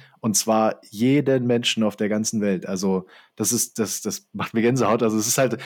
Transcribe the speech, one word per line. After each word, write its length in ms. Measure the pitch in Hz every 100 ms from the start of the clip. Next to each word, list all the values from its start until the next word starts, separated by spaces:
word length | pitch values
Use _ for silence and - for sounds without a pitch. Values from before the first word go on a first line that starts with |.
| - _
Und 180 | 113 98
zwar 440 | 110 110 110 - -
jeden 560 | 101 123 143 135 135 120
Menschen 380 | 120 120 -
auf 100 | 107
der 140 | - 107
ganzen 320 | 107 110 113
Welt. 260 | 101 92 92
Also 400 | 95 98 92 90 - _ -
das 160 | 107
ist, 260 | 120 - -
das, 220 | 101 -
das 280 | 107 - _
macht 220 | 101 95
mir 80 | 113
Gänsehaut. 420 | 117 127 104 113
Also 140 | 117 110
es 100 | 107
ist 100 | -
halt 200 | 131 120